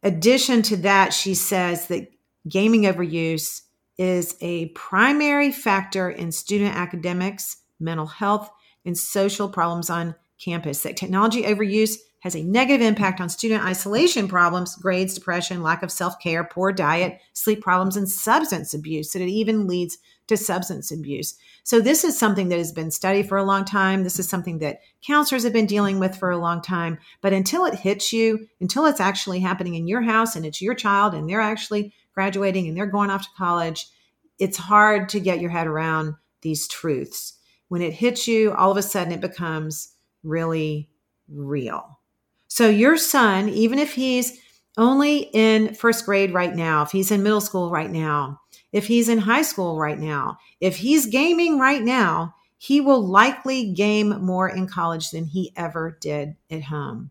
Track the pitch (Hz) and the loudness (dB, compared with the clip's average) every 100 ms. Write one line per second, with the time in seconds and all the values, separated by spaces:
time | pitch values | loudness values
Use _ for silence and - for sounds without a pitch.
0 | 202 165 185 262 262 240 220 208 185 196 | -2 2 4 4 4 2 2 0 2 4
1 | 185 - 196 185 - 190 180 170 - 175 | 4 2 -2 -2 0 0 0 -2 -4 -6
2 | - _ _ _ 160 190 214 226 208 170 | -8 _ _ _ -4 2 4 6 4 2
3 | 175 165 165 160 156 - _ _ _ - | -2 -2 -2 -2 -6 -10 _ _ _ -4
4 | 185 180 175 - 170 175 165 - - 190 | 0 0 -2 -8 -6 -6 -6 -10 -4 2
5 | 247 294 294 285 285 277 - 196 190 190 | 4 4 2 2 2 0 0 0 -2 -4
6 | 180 - 170 160 - 208 202 - 175 175 | -4 -4 -6 -8 -4 0 0 -2 -6 -6
7 | 170 180 185 196 - - _ _ 160 165 | -4 -4 -4 -6 -12 -14 _ _ -6 -6
8 | 156 - 202 208 208 _ _ _ - 170 | -8 -4 0 0 -2 _ _ _ -8 -6
9 | - 202 196 202 202 190 170 170 170 170 | -4 0 0 0 -6 -2 -2 -2 -4 -4
10 | 170 160 _ _ - 170 160 143 - - | -6 -8 _ _ -8 -6 -6 -6 -6 -8
11 | 185 190 220 233 214 208 208 208 214 220 | -2 2 2 2 0 0 0 2 0 -2
12 | _ _ 180 175 165 214 254 277 226 202 | _ _ -8 -6 0 2 4 4 4 2
13 | 202 185 175 - 226 220 185 185 196 214 | 0 0 -6 -4 0 0 0 -4 -2 2
14 | 349 277 196 185 175 180 180 - 190 185 | 2 2 0 4 4 2 -4 -4 -2 0
15 | 190 185 - 175 180 180 160 170 180 - | -2 -4 -4 -4 -4 -4 -2 -2 -4 -4
16 | 180 180 175 165 170 - 190 190 147 165 | -4 -4 -4 -2 -4 -2 -2 0 0 2
17 | 180 180 _ - - 214 202 185 190 196 | 0 -4 _ -6 -2 -2 0 2 2 -2
18 | 190 - - 254 311 185 143 147 151 156 | -4 -4 2 2 2 -4 -6 -10 -6 -6
19 | 151 190 180 208 220 220 196 180 175 - | -6 -6 -4 -2 0 0 0 -2 -4 -8
20 | _ _ - 214 214 185 180 156 - 156 | _ _ -2 -2 0 -4 -4 -8 -8 -10
21 | 143 143 151 - _ _ - 233 226 311 | -8 -8 -8 -12 _ _ 2 2 4 2
22 | 349 - 220 196 185 175 170 165 160 - | 2 2 0 2 0 0 -2 -6 -6 -4
23 | 190 196 202 196 196 196 196 202 190 190 | 0 0 0 0 2 0 0 0 2 2
24 | 180 - 180 180 175 165 151 - _ _ | 0 -2 -4 -4 -4 -4 -4 -6 _ _
25 | - 294 294 262 233 226 214 208 202 190 | 0 2 2 0 2 2 2 2 2 2
26 | 190 190 185 175 170 170 160 180 165 165 | -2 -2 -2 0 -2 -4 -4 -4 -4 -6
27 | _ _ 196 190 190 339 359 185 190 196 | _ _ 0 2 2 0 0 0 -2 -2
28 | - 226 226 220 220 _ 180 254 311 285 | -2 2 2 2 -6 _ -4 2 2 4
29 | 190 196 - 180 185 190 175 170 165 220 | 0 -2 -4 -2 -2 -2 -4 -4 -2 -2
30 | 233 220 226 175 156 151 190 247 214 202 | 2 2 2 -2 -8 -6 -4 -2 0 2
31 | 208 165 156 202 214 214 - 208 208 _ | 2 0 -4 -2 -2 -2 -4 -4 -4 _
32 | _ - 196 190 196 190 170 165 202 202 | _ -4 -2 0 0 0 -2 -4 -2 0
33 | 202 196 190 - 180 175 165 160 - _ | 0 -2 -6 -4 -2 0 -2 -6 -12 _
34 | _ _ _ _ 190 190 170 208 214 208 | _ _ _ _ -4 -4 2 6 6 4
35 | 190 208 185 170 175 170 165 156 160 160 | 0 -2 0 -2 -2 -4 -2 -2 -2 -2
36 | 156 151 _ _ 160 151 - - 165 135 | -4 -8 _ _ -6 -6 -6 -6 -4 -4
37 | 143 - - - _ _ _ 175 175 160 | -4 -10 -14 -16 _ _ _ -4 -4 0
38 | 240 240 - 226 214 - 190 196 202 202 | -2 0 0 2 2 4 4 2 0 -2
39 | 170 170 180 180 170 156 156 151 - _ | -2 -4 -6 -6 -6 -4 -6 -8 -14 _
40 | _ _ 156 160 165 165 156 151 147 _ | _ _ -6 -4 -2 -2 -2 -4 -8 _
41 | _ _ _ 147 139 143 123 78 - - | _ _ _ -14 -6 -4 -4 -8 -12 -20
42 | _ _ _ _ _ - 226 208 247 320 | _ _ _ _ _ 2 4 6 6 4
43 | - 285 226 190 208 202 226 269 294 254 | 4 4 4 4 0 2 2 2 -2 0
44 | 262 247 247 - _ _ _ - 233 269 | 0 0 0 -6 _ _ _ 2 4 6
45 | 294 294 - 214 220 220 214 214 233 226 | 4 2 0 4 6 6 2 2 2 2
46 | - 196 196 180 180 175 165 156 147 196 | 2 2 2 2 0 -2 0 2 2 0
47 | 190 208 202 214 202 185 175 170 160 165 | 2 2 4 2 0 -2 -2 -2 -2 -4
48 | 156 147 139 143 _ - _ 208 202 233 | -2 -2 -2 -8 _ -20 _ -4 2 2
49 | 226 233 202 247 311 - 180 160 151 151 | 4 2 2 0 0 -2 -4 -2 -4 -4
50 | 156 147 131 - _ _ 185 151 220 311 | -4 -4 -4 -8 _ _ -2 0 2 2
51 | 233 240 311 339 339 294 262 285 226 254 | 4 2 2 2 2 4 2 2 0 2
52 | 190 160 165 _ _ _ - 277 277 262 | 2 0 -4 _ _ _ 0 2 6 4
53 | 190 196 240 269 262 262 220 175 208 214 | 6 6 6 2 -4 -4 -2 0 2 2
54 | 208 208 185 185 185 185 185 180 170 165 | 2 0 -2 0 -2 -2 -6 -2 -2 -2
55 | 160 160 165 170 180 - 170 165 160 160 | -6 -8 -6 -6 -6 -6 -8 -6 -8 -8
56 | - 147 147 151 _ 160 143 151 139 117 | -6 -6 -6 -12 _ -12 -8 -8 -8 -10
57 | 135 | -14